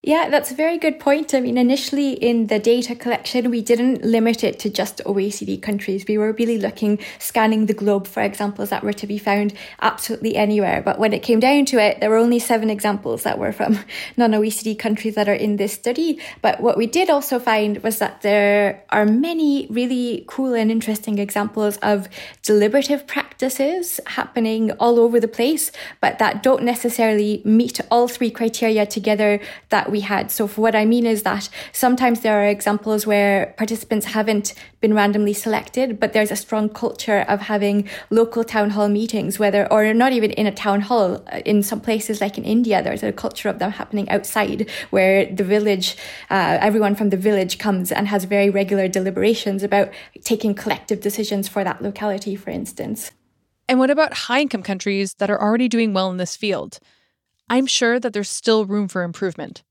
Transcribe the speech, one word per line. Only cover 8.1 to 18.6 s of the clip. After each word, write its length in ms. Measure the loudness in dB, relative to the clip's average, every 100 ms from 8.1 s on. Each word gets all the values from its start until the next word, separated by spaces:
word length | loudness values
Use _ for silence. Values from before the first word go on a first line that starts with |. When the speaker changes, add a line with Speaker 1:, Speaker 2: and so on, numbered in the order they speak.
| -4
Speaker 1:
examples 480 | -4 -2 -6 -6 -6
that 140 | -4
were 80 | -4
to 140 | -6 -6
be 100 | -4
found 340 | 0 0 0 -4 -18 -4
absolutely 540 | -4 -2 -8 -4 -2 0
anywhere. 440 | 2 2 2 0
But 200 | -2 0
when 120 | 0
it 120 | 0
came 160 | 2 4
down 240 | 6 4
to 200 | 4 4
it, 140 | 2 2
there 100 | 2
were 100 | 4
only 200 | 4 2
seven 320 | 2 0 0
examples 540 | -2 -2 -2 -4 -4
that 120 | -4 -2
were 140 | -4
from 300 | -2 0 0 -2 -14
<laughs> 180 | -8 0
non-O 280 | 2 4
E 60 | 0
C 120 | -2
D 120 | -6 -4
countries 400 | -2 -2 -2 0
that 120 | 0
are 60 |
in 220 | 0 0 0
this 160 | -2
study. 480 | -2 -4 -2 -2 -2 -8 -2
But 200 | -2 2
what 160 | 0 2
we 80 | 2
did 240 | 2 2
also 300 | 2 2 -2
find 420 | 0 0 0 -2
was 160 | -4 -2
that 240 | -4 -2
there 600 | 2 4 4 4